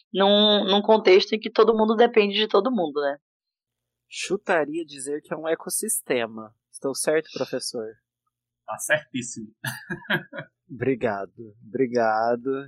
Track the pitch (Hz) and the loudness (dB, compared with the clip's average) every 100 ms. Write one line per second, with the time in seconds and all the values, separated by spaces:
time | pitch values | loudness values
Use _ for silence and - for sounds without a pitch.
0 | _ 185 196 208 208 208 196 202 208 220 | _ 2 4 6 4 4 2 2 4 4
1 | 196 190 202 220 220 - 220 220 220 226 | 8 6 6 -2 0 2 4 4 4 4
2 | 240 233 202 202 214 208 254 226 156 143 | 4 4 2 0 0 2 2 0 -2 -2
3 | 143 147 _ _ _ _ _ _ _ _ | -4 -4 _ _ _ _ _ _ _ _
4 | _ - - 196 - 170 147 165 156 139 | _ -10 -6 -4 0 0 -2 -6 -10 -12
5 | 135 151 - 156 160 165 190 - 214 - | -10 -8 -8 -8 -4 -4 -4 -6 -6 -6
6 | - 127 113 110 107 _ _ - 139 127 | -4 -2 -4 -8 -16 _ _ -10 -8 -4
7 | 160 156 - 139 127 131 - 120 110 113 | -2 -2 -2 -6 -6 -8 -8 -10 -10 -14
8 | _ _ _ _ _ _ - 110 - 151 | _ _ _ _ _ _ -12 -8 -2 -2
9 | - 127 113 - 107 _ - - - - | -2 -10 -10 -12 -16 _ -12 -12 -10 -10
10 | - 185 - - - _ - 123 123 120 | -4 -4 -6 -16 -18 _ -18 -4 -2 0
11 | 120 98 98 - 110 110 117 123 127 120 | -2 -4 -8 -14 -20 -20 -8 -2 0 2
12 | 113 110 117 120 127 135 | 2 2 0 -2 -4 -6